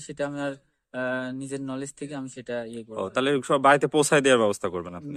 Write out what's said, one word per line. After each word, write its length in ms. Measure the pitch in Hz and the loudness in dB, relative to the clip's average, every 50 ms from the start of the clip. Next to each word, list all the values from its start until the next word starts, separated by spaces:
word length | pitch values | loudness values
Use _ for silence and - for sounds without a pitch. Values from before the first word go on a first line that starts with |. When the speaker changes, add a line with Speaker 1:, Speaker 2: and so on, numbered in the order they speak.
| 147 | -14
Speaker 1:
সেটা 160 | - 147 143 143 | -14 -6 -6 -4
আমার, 260 | 143 143 143 143 143 | -4 -4 -4 -6 -6
আহ, 800 | 139 135 _ _ _ _ _ _ - 127 127 127 127 127 127 127 127 131 | -6 -8 _ _ _ _ _ _ -8 -6 -4 -4 -4 -4 -6 -6 -8 -8
নিজের 200 | 139 135 139 139 139 135 | -8 -8 -8 -8 -6 -6
নলেজ 200 | 131 131 143 139 - - | -6 -8 -8 -10 -10 -12
থেকে 140 | 147 143 151 139 | -12 -10 -8 -10
আমি 80 | 131 131 | -10 -10
সেটা 280 | - 131 117 123 120 120 117 | -12 -14 -10 -6 -6 -6 -6
ইয়ে 180 | 113 117 117 110 | -8 -10 -12 -12
করবো। 160 | 110 107 107 | -10 -6 -6
Speaker 2:
ও, 20 | 98 92 104 | -6 -2 0
তাহলে 160 | 127 131 139 147 135 123 - | 0 2 2 2 0 2 2
সব 120 | 156 139 131 | 0 4 6
বাড়িতে 200 | 135 143 143 156 143 - | 6 6 6 4 2 2
পৌঁছায় 280 | 151 143 - 165 147 131 | 2 4 6 4 4 6
দেওয়ার 160 | 139 131 120 110 | 6 6 6 6
ব্যবস্থা 240 | 104 101 - - 95 85 | 2 0 0 -4 -4 -4
করবেন 200 | 90 82 87 87 87 | -4 -8 -8 -12 -12
আপনি? 140 | 151 143 147 | -12 -8 -6